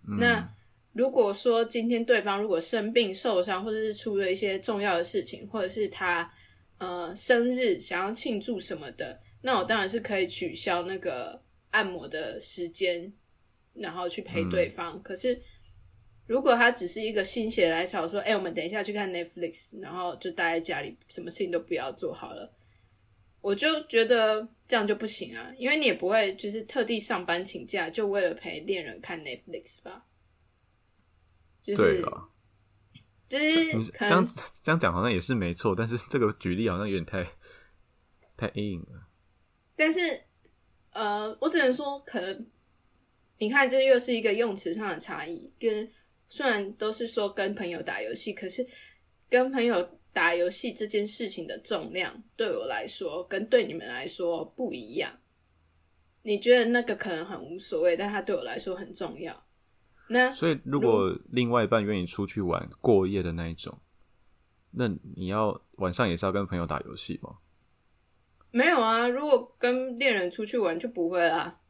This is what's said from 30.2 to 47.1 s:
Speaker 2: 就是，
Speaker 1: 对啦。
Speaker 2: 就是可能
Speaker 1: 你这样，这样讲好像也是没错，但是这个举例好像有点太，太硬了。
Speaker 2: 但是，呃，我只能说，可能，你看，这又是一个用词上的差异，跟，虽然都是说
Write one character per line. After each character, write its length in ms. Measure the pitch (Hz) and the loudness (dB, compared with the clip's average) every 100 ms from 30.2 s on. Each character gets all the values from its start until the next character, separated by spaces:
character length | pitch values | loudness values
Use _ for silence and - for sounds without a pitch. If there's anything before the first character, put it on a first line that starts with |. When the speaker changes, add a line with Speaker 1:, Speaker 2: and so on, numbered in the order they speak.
| _ _ _ _ _ _ _ _ _ _ - _ _ _ | _ _ _ _ _ _ _ _ _ _ -20 _ _ _
Speaker 2:
就 120 | - | -4
是， 80 | 202 | 4
Speaker 1:
对 180 | 95 - | 4 4
啦。 260 | - - - _ _ _ _ _ _ - _ _ _ | 0 -6 -16 _ _ _ _ _ _ -20 _ _ _
Speaker 2:
就 100 | 269 | 2
是 520 | 302 320 320 113 113 | 4 6 4 0 -2
可 160 | - 208 | -2 4
能 160 | 170 | 4
Speaker 1:
你 40 | 240 | 4
这 40 | |
样， 40 | - - - | -2 -16 -8
这 100 | - | 0
样 80 | 160 | 2
讲 120 | 101 | 4
好 100 | 87 | 2
像 80 | 113 | 2
也 80 | 98 | 0
是 140 | - | 0
没 180 | 123 90 | 0 0
错， 220 | 85 113 92 | 0 0 0
但 100 | 113 | 0
是 80 | 117 - | -2 -2
这 80 | 143 | 2
个 140 | 110 | 2
举 200 | - 92 | 0 -2
例 140 | 90 113 | 0 0
好 100 | 90 | 0
像 100 | 104 | -2
有 40 | |
点 120 | 95 | -4
太， 220 | 80 95 87 - - - _ _ _ _ _ _ _ - | -4 -6 -6 -10 -20 -20 _ _ _ _ _ _ _ -8
太 120 | 110 | -8
硬 260 | - 104 90 | -4 -6 -6
了。 280 | - - - _ _ _ _ _ _ - | -10 -18 -20 _ _ _ _ _ _ 0
Speaker 2:
但 160 | 311 | 2
是， 80 | 339 339 269 _ _ _ _ _ _ _ | 2 -2 -4 _ _ _ _ _ _ _
呃， 460 | - 214 208 214 220 | -6 -4 -2 -4 -2
我 80 | 294 | 0
只 100 | 330 | 4
能 140 | 269 | 4
说， 260 | 254 285 277 | 2 -2 -6
可 200 | - 240 | -8 -6
能， 260 | 185 - 233 _ _ _ _ _ _ _ _ _ | -6 -8 -12 _ _ _ _ _ _ _ _ _
你 120 | 214 | 0
看， 180 | 277 269 | 2 4
这 160 | 262 269 | 6 6
又 120 | 247 | 6
是 160 | 247 | 6
一 60 | 233 | 0
个 120 | 214 | 2
用 220 | 208 233 | 2 0
词 180 | 196 175 | 0 -4
上 140 | 175 208 | -4 -4
的 100 | 160 | -6
差 280 | - 156 151 | -8 -10 -10
异， 240 | 170 - _ | -12 -16 _
跟， 320 | 233 214 220 _ _ _ _ | -2 0 -4 _ _ _ _
虽 180 | - 277 | -2 0
然 240 | 214 196 | 0 -2
都 180 | 226 214 | -4 -4
是 140 | 220 | -2
说 260 | 233 | -2